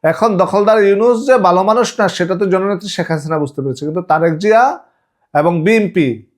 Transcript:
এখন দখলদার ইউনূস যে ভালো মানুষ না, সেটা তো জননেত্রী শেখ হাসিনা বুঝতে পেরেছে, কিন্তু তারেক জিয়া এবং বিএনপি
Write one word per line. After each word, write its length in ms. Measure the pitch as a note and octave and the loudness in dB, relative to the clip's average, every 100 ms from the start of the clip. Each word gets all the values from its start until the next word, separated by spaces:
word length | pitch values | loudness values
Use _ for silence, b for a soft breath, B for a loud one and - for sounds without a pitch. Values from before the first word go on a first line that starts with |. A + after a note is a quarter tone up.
এখন 260 | D#3+ E3 A3+ F#3 | -2 0 0 0
দখলদার 380 | F3+ F#3+ G#3 A3 G3+ | 0 0 2 4 4
ইউনূস 300 | G3 A3+ A#3 C#4 | 2 2 0 2
যে 60 | B3+ F#3 | 2 4
ভালো 140 | F3+ G3 | 2 2
মানুষ 180 | A3 A3 - | 0 0 -2
না, 60 | G3 - | -2 -2
সেটা 160 | F3 F#3 | -4 -2
তো 60 | G3+ | 0
জননেত্রী 360 | F#3 G3 G3 G#3 - | 0 -2 -6 -8 -8
শেখ 120 | E3+ | -4
হাসিনা 240 | D#3+ D3+ D#3+ | -4 -4 -4
বুঝতে 160 | C#3+ C#3+ | -4 -6
পেরেছে, 200 | C3+ B2 D3 | -8 -6 -6
কিন্তু 160 | E3 F3 | -8 -2
তারেক 220 | D#3+ E3+ D#3 | 0 0 0
জিয়া 220 | G3+ A3 B3+ - _ _ _ _ _ | 2 2 2 -2 _ _ _ _ _
এবং 200 | D3 D#3 F3 D#3+ | 0 0 0 2
বিএনপি 420 | A3+ G3+ F3+ C#3+ G#2+ - | 2 0 0 -2 -4 -12